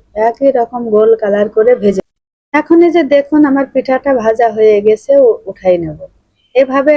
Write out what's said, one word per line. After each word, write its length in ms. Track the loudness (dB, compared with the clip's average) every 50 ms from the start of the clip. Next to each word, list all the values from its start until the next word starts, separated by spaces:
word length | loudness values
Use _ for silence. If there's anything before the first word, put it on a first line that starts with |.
| _ _ -6 -4 -2
একই 220 | -2 -2 -2 -2 -2
রকম 300 | 0 -2 -4 -4 -6 -10 -6 -2
গোল 200 | 0 2 2 2 0
কালার 300 | 0 -2 -2 -2 -2 -4 -2
করে 220 | -2 0 0 2 0
ভেজে, 260 | 0 0 -2 -2 -4 -6 _ _ _ _ _ _ _ _ _ -4
এখন 240 | -4 0 2 2 2 2
এই 80 | 2
যে 120 | 2 0 0
দেখুন 340 | 2 0 0 0 0 0 0 2
আমার 200 | 2 0 -2 -2 -4
পিঠাটা 400 | -4 -6 -4 -2 -4 -2 -2 -2 -2
ভাজা 340 | -2 -2 -2 0 0 0 -2
হয়ে 280 | 0 2 2 2 2 2
গেছে, 300 | 2 0 -2 -2 0 0 2
উ-, 220 | 4 4 2 0 -2 -6
উঠাই 280 | -16 -14 -4 -2 -2 0
নেব। 220 | 0 -2 -8 -12 -14 -18 -20 _ _ _ _ _ _ _ _ -2
এভাবে 360 | -2 0 0 0 -2 0 0 0